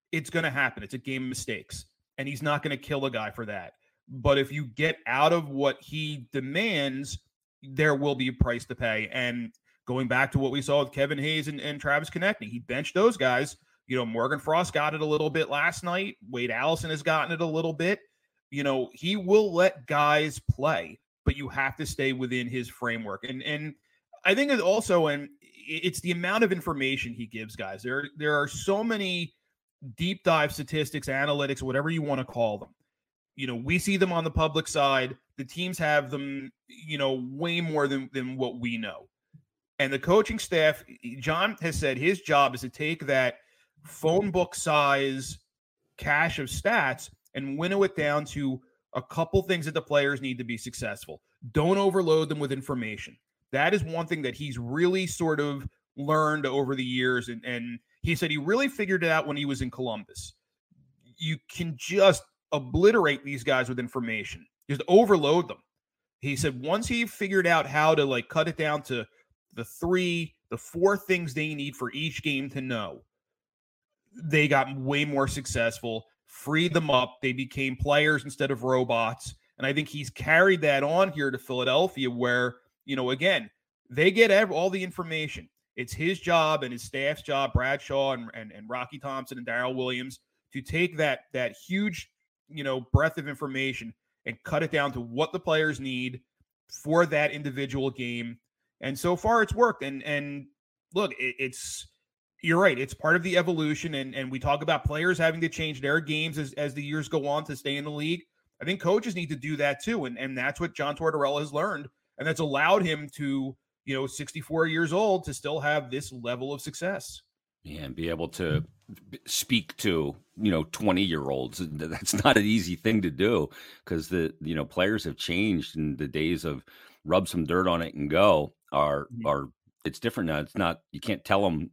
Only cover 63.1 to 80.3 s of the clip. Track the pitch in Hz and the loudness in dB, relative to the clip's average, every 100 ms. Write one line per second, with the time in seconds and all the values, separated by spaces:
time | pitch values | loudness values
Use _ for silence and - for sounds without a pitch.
63.1 | 139 139 139 117 131 123 127 120 131 117 | 0 -4 -6 0 2 0 -2 -4 -4 -4
64.1 | 110 98 - - _ - 143 - 190 220 | -4 -6 -12 -18 _ -6 -4 6 8 8
65.1 | 185 143 170 175 - _ _ _ _ _ | 6 6 4 2 -6 _ _ _ _ _
66.1 | _ 135 135 151 127 143 202 240 240 233 | _ -4 -2 -2 -2 -2 -2 0 0 -2
67.1 | - 196 190 175 165 139 147 156 156 139 | -2 0 2 4 4 4 4 6 6 4
68.1 | 123 - 160 160 160 151 147 - 127 110 | 0 0 0 0 0 -2 -2 -2 -6 -6
69.1 | _ _ _ _ - 117 - 170 185 180 | _ _ _ _ -12 -12 -6 0 2 2
70.1 | 170 160 - _ 117 - 170 190 202 - | 0 -4 -10 _ -10 -8 2 4 4 2
71.1 | 185 165 131 156 147 143 - 123 135 160 | 0 0 -4 -4 -4 -6 -6 -6 -4 -6
72.1 | - 156 135 139 139 131 117 98 64 - | -4 -4 -2 -4 -6 -4 -4 -6 -10 -18
73.1 | _ _ _ _ _ _ _ _ _ _ | _ _ _ _ _ _ _ _ _ _
74.1 | - 160 151 147 139 135 139 131 143 147 | -10 0 4 6 4 2 -2 -2 0 0
75.1 | 139 135 143 123 123 117 - 120 110 - | 2 0 -2 -4 0 0 -2 -6 -6 -8
76.1 | _ _ - - 156 175 165 156 127 127 | _ _ -14 -2 2 2 2 4 4 4
77.1 | - 135 123 131 139 135 127 143 143 151 | -2 -2 -2 -4 -4 -4 -2 2 4 6
78.1 | 147 139 - 139 127 127 127 123 117 113 | 2 -2 -2 -2 0 2 2 2 2 0
79.1 | 120 - - _ - 135 143 151 147 135 | -4 -10 -14 _ -6 -2 -2 -4 -6 -10
80.1 | - - | -6 2